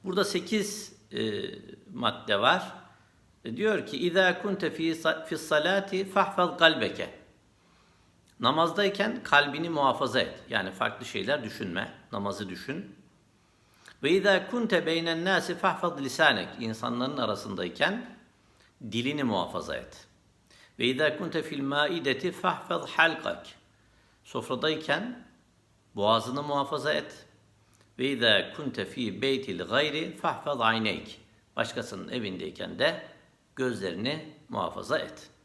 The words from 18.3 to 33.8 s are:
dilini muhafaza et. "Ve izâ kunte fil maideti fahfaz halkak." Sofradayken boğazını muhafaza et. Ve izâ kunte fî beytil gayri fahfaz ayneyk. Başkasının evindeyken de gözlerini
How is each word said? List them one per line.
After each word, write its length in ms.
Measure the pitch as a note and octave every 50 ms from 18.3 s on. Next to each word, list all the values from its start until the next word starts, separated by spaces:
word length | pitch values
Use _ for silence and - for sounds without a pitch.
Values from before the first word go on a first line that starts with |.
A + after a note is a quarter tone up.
| _ _ _ _ _ _ _ _ _ _ - A2
dilini 320 | G2 A#2 A#2+ C#3+ D3 D3 C#3
muhafaza 520 | A#2+ G#2 F#2 E2+ E2 - F2+ D2 D2 C#2
et. 300 | A#1 A#1 - - - - _ _ _ _ _ _ _ _ _ - - - _ _ -
"Ve 80 | A2
izâ 320 | B2 C3 B2+ D#3 D3 - -
kunte 240 | F#3 E3 C3 E3
fil 200 | D3+ - D3 C#3
maideti 720 | C#3 C#3 C#3 C#3+ D3+ C#3+ A#2+ - C3 C#3 B2+ C3+ - F3+
fahfaz 580 | F#3 - - F#3 E3+ - - - E3+ - - -
halkak." 560 | - - D#3+ E3 D3+ - - G2+ F2 - - - - - _ _ _ _ _ _ _ _ _ _ _ _ _
Sofradayken 1000 | - - A2+ A2+ - C3 A#2 C#3+ D#3 D#3 - - - C#3+ E3 G#3+ B3 B3 - - - _ _ _ _ _ _ _ _ _ _ _ _ _
boğazını 460 | G#2 G2+ G#2+ A2+ A2+ G#2+ B2 B2 C#3+
muhafaza 500 | D3 D3 C#3+ C#3 C#3 C#3+ D#3 C#3+ B2+ D3+
et. 340 | D3+ D3 D3 - - - - _ _ _ _ _ _ _ _ _ _ _ _ _ _ -
Ve 100 | B2+ C#3
izâ 440 | C#3 A#2 A#2 A2+ G#2+ F#2+ F2+ -
kunte 320 | - - D3 C3 - - F#2+
fî 380 | - - C3+ A#2+ G#2 F#2 G#2
beytil 420 | C3 C3+ C3+ B2 C3 - F#2 E2+ F2+
gayri 520 | E2+ A2 C3+ D3+ D3+ C#3+ D#3 E3 F#3+ D#3+
fahfaz 440 | - - E3+ - - - D3+ C#3+ A#2+
ayneyk. 600 | A2+ A2+ A2+ A2+ A2 G#2+ F2+ D2+ - - - - - _ _ _ _ _ _
Başkasının 520 | - A2+ - - B2 G#2+ - G#2+ F#2+ - -
evindeyken 680 | - B2+ G#2+ G2 F#2 F2+ F2+ F#2 - - F#2 F2+ F2 -
de 240 | C3 D#3+ D#3+ - - - - - _ _ _ _ _ _ _
gözlerini 800 | - C3 B2+ A#2 F#2+